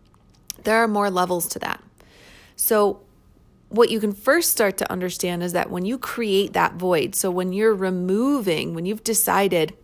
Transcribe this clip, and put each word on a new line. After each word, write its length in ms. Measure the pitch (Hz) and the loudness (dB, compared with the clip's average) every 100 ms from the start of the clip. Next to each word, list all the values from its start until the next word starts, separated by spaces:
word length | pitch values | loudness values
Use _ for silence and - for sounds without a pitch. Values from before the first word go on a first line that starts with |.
| _ _ _ _ - - | _ _ _ _ -18 -6
There 140 | 214 226 | 0 2
are 100 | 226 | 2
more 240 | 208 202 | 2 0
levels 380 | 180 180 175 170 | 2 0 0 -2
to 100 | - | -6
that. 240 | - - - _ - - - - - | -8 -8 -12 _ -20 -20 -20 -20 -18
So 460 | - - 214 202 196 - _ _ _ _ _ - | -4 2 4 2 0 -12 _ _ _ _ _ -4
what 220 | 220 240 | 4 4
you 80 | 220 | 4
can 140 | 208 | -2
first 400 | 196 - 330 339 | -2 2 2 2
start 240 | - 208 190 | 2 0 0
to 160 | - | -4
understand 500 | 185 180 - 180 175 | -4 -6 -4 -4 -2
is 100 | 175 | -2
that 160 | 170 - | -2 -2
when 160 | 180 | -4
you 140 | 190 254 | -4 -6
create 540 | - - 220 196 196 | -6 -4 0 0 0
that 220 | 185 165 | 0 0
void, 420 | 170 185 165 131 - | 0 0 0 0 -2
so 120 | 190 | -2
when 240 | 180 185 | -2 -2
you're 220 | 190 220 | 2 2
removing, 1000 | 202 190 185 180 202 262 285 190 156 - | 2 0 -2 0 0 2 0 0 -2 -2
when 140 | 165 175 | -6 -6
you've 160 | 220 | -6
decided, 720 | - 214 - 185 196 170 156 - | -2 0 2 2 2 2 0 -4